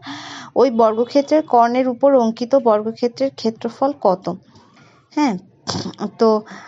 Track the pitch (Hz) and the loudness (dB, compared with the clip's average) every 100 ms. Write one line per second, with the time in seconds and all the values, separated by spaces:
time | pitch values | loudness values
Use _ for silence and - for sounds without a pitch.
0 | - 294 - - - - 254 226 226 220 | -4 -16 -16 -18 -8 0 2 4 0 2
1 | 240 285 277 302 311 240 233 247 262 240 | 0 0 2 0 2 2 2 2 -2 0
2 | 277 269 226 226 240 269 233 214 220 226 | 2 4 2 -2 0 2 2 0 0 -4
3 | 240 233 269 - 226 226 233 - 277 277 | -6 -4 -6 -4 -6 -6 -12 -4 -4 0
4 | 202 185 175 180 _ _ _ _ _ _ | 0 0 -4 -12 _ _ _ _ _ _
5 | _ - 285 185 - _ - - - - | _ -2 -2 -2 -10 _ -10 -10 -10 -10
6 | - - 226 214 214 - | -12 0 0 0 -4 -20